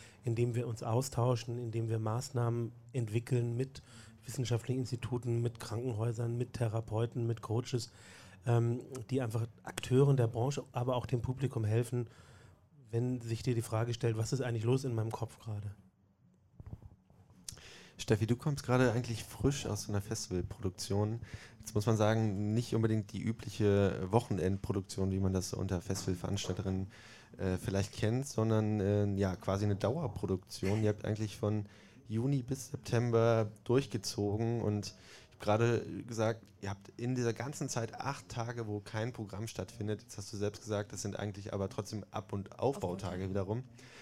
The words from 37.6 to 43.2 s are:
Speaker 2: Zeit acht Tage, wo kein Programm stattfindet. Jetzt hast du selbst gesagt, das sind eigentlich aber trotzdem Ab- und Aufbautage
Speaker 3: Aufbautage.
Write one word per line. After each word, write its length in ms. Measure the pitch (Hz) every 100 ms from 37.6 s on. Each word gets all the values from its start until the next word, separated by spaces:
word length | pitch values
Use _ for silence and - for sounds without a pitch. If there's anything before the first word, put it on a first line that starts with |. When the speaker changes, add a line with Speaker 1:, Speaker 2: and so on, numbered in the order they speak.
| 139
Speaker 2:
Zeit 300 | - 113 -
acht 300 | 135 139 -
Tage, 380 | 117 117 120 110
wo 120 | 104
kein 340 | 101 110 117
Programm 340 | 123 104 95 110
stattfindet. 540 | - 92 - 104 104
Jetzt 160 | - -
hast 160 | 107
du 40 | 104
selbst 240 | 101 -
gesagt, 320 | 107 104 107
das 80 | 98
sind 180 | 101 -
eigentlich 340 | 104 101 104
aber 160 | 101 95
trotzdem 340 | - 104 110 -
Ab- 220 | 107 -
und 260 | 101 98 -
Aufbautage 560 | 123 139 90 90 92
Speaker 3:
Aufbautage. 140 | 92